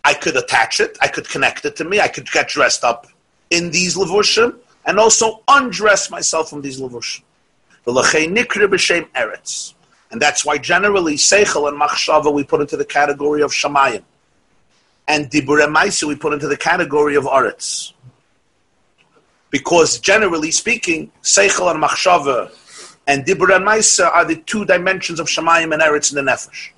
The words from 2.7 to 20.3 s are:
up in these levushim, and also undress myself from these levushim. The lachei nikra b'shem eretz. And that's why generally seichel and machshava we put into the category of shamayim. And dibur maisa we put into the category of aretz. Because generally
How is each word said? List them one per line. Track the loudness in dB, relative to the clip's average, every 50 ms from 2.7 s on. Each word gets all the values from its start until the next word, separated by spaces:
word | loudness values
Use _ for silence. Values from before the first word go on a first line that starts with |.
| 2 0 0
up | -2 -2 -2 -8 _ _ _ _ _ _ _ _ _
in | -2 -2 -2 -2
these | -2 -2 -2 -2 -2
levushim, | -2 -2 0 0 0 2 2 2 2 2 0 0 -8 _ _ _ _ _
and | 0 2 4
also | 4 4 4 2 0 -2 -4 -4 _
undress | 2 4 4 2 0 -6 0 2 2 2 2 0 -6
myself | -8 -6 -4 -2 -2 -2 -4 -4
from | -8 -12
these | -10 -10 -10 -10
levushim. | -10 -10 -12 -12 -12 -12 -12 -14 _ _ _ _ _ _ _ _ _ _ _ _ _
The | 0
lachei | 0 2 2 4 2 2 0
nikra | 2 0 0 0 0 0 0 2
b'shem | 2 2 0 2 0 0 -2 -2 -4 _
eretz. | -4 -4 -4 -6 -12 _ -12 -12 -12 -12 -14 _ _ _ _ _ _ _ _
And | -4 0
that's | 0 0 0 0 -2
why | -2 -4
generally | -4 0 0 0 2 2 2 2 2 0 0 0
seichel | 0 2 4 4 4 4 2 0 -2 -2
and | -2 0 -2
machshava | -2 -2 0 -4 -2 2 2 2 2 2 0
we | 0 0
put | 0 0 -2
into | 0 -4 -4
the | -6 -6
category | -2 0 0 0 0 -2 -2 -2 -2 0 0
of | 0 0
shamayim. | -2 -4 -4 0 2 2 2 2 0 -4 -12 _ _ _ _ _ _ _ _ _ _ _ _ _ _ _ _ _ _ _ _
And | -2 -2 -2 -2 -2
dibur | -4 -4 0 2 2 2 2 4 2
maisa | 2 0 2 -2 -4 -4
we | -4 -6
put | -4 -4 -4 -4
into | -4 -4
the | -4 -4
category | -2 0 0 0 0 0 -2 0 0 0 2 2
of | 0 0
aretz. | 2 2 2 2 0 -4 -6 -10 -10 -10 -10 -12 -14 _ _ _ -20 _ _ _ _ _ _ _ _ _ _ _ _ _ _ _ _ _ _ _ _ _ _ _ _ _ _ _ _
Because | -6 -6 -2 2 4 4 4 4 0 -2
generally | 0 2 2 2 2 2